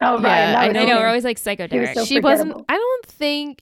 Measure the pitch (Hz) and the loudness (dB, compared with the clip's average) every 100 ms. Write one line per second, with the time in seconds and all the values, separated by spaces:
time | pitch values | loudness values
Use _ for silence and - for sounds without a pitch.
0 | 247 233 220 170 165 - 196 214 247 233 | 0 2 2 2 2 2 2 2 2 2
1 | 226 240 240 226 208 202 175 247 240 233 | 2 0 -2 -4 -6 -6 -4 -4 -2 -2
2 | 226 277 285 311 311 - - 370 480 508 | 0 2 4 2 0 -6 -4 -2 -2 -4
3 | 440 - 294 294 294 262 | -8 -6 -4 -2 -6 -14